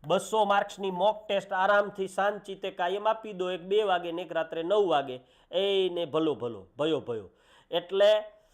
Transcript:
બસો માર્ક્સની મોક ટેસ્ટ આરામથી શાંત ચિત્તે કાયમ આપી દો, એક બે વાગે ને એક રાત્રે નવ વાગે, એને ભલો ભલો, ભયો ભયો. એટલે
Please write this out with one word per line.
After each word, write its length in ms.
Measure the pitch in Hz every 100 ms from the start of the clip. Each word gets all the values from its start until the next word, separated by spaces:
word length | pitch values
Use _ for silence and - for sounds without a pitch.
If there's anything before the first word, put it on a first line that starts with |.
| 151
બસો 380 | 185 196 220
માર્ક્સની 460 | 202 202 202 - 196
મોક 360 | 180 202 214 -
ટેસ્ટ 260 | 196 190
આરામથી 560 | 190 196 202 202 196 190
શાંત 340 | 190 196 208
ચિત્તે 280 | 196 190 196
કાયમ 360 | 190 180 196 214
આપી 260 | 220 220
દો, 180 | 185 180
એક 100 | 180
બે 220 | 180 202
વાગે 300 | 208 175 175
ને 100 | 170
એક 100 | 175
રાત્રે 300 | 165 160 160
નવ 240 | 165 214 196
વાગે, 320 | 147 135 127 - _ _
એને 540 | 175 196 196 185 175
ભલો 300 | 165 156 160
ભલો, 320 | 123 120 107 90 -
ભયો 220 | 151 147
ભયો. 300 | 117 113 92 _ _ _ _
એટલે 540 | 175 175 196 202 214 214 - _